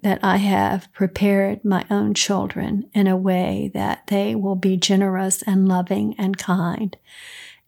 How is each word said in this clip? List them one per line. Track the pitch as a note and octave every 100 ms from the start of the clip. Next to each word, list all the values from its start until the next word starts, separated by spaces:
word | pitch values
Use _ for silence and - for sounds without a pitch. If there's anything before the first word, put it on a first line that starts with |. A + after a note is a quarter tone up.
that | G#3 F#3+
I | G3 F#3
have | G3+ G3 G3 G3 -
prepared | - F#3+ F#3+ G3+ G3 G3 G#3
my | G#3 F#3+ -
own | G3+ G#3
children | G#3 - G3 G3 - - G3+ B3
in | G#3+ G3
a | F#3
way | F#3+ F3+ F3+ G3 G#3
that | G3+ G3+ - -
they | G3+ G3+
will | A3 G3 F#3+
be | F#3+ F#3
generous | - G3 G3 F#3 F#3+ F#3+
and | - F#3+ F#3+
loving | F#3 F3+ G3 G#3+ A3
and | F#3+ F#3+
kind. | - F#3 E3+ - G#3 - _ - - - - -